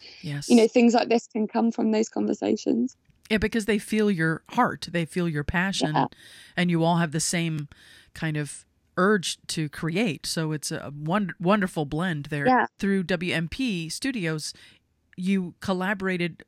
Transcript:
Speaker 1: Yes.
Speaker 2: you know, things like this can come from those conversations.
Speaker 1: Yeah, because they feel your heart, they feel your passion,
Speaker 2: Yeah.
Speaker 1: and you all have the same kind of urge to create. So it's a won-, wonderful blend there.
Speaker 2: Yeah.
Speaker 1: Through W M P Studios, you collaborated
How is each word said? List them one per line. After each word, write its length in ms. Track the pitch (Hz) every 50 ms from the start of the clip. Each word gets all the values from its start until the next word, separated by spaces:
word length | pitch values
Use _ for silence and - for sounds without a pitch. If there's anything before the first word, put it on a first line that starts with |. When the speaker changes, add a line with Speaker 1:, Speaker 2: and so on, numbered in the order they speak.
| - - - -
Speaker 1:
Yes. 260 | - 165 147 143 147 -
Speaker 2:
you 40 | 247
know, 120 | 233 220 226
things 240 | - 254 233 233 220
like 160 | 240 208 -
this 180 | 226 240 -
can 220 | - - 226 220 196
come 240 | - 226 226 233 220
from 180 | - 226 220 220
those 180 | 214 220 -
conversations. 840 | - - 214 208 220 - - 202 214 208 - - - 226 240 262 - _ _ _ _ _ - -
Speaker 1:
Yeah, 80 | 220 214
because 260 | 190 220 - 233 208
they 140 | 214 214 208
feel 320 | - - - 214 214 208
your 320 | 202 160 160 160 160 151 - -
heart, 380 | - - 247 202 - - - - 160
they 140 | 175 165
feel 200 | 151 - 185 175
your 180 | 170 156 147 139
passion, 500 | - - 175 180 196 190 - - 160 151
Speaker 2:
Yeah. 140 | 135 135 - - - - - - - - - -
Speaker 1:
and 160 | - 180 175
you 140 | 170 165 165
all 120 | 165 175 165
have 140 | 170 160 139
the 80 | 165
same 480 | 156 - - 175 165 165 160 151 147 143 - - - - - - - _ -
kind 240 | - - 160 156
of 300 | 151 147 143 - - - _ _ _ _ _ _ -
urge 400 | 185 196 214 208 160 - - - _
to 240 | - - - 156 147
create. 560 | - - - 160 160 180 233 220 143 - -
So 260 | - - 170 160 156 156
it's 180 | 151 - -
a 220 | 165 - - 107 139
won-, 380 | 147 151 156 175 214 208 170 - -
wonderful 460 | 170 175 202 214 190 185 - 170 151
blend 400 | 135 151 151 175 190 165 147 143
there. 200 | 147 156 147 143
Speaker 2:
Yeah. 200 | 247 254 240 - - _ -
Speaker 1:
Through 260 | - 196 196 196 185
W 300 | 156 190 175 175 175 120
M 140 | 160 170 160
P 400 | - - 269 254 202 175 165 156
Studios, 640 | - - - 269 262 240 175 160 160 156 147 - - - - - - _ _ _ _ _ _ _ _
you 380 | - 180 185 196 190 185 175 - _
collaborated 840 | - - 190 180 185 190 214 190 190 190 185 175 170 170 151 - -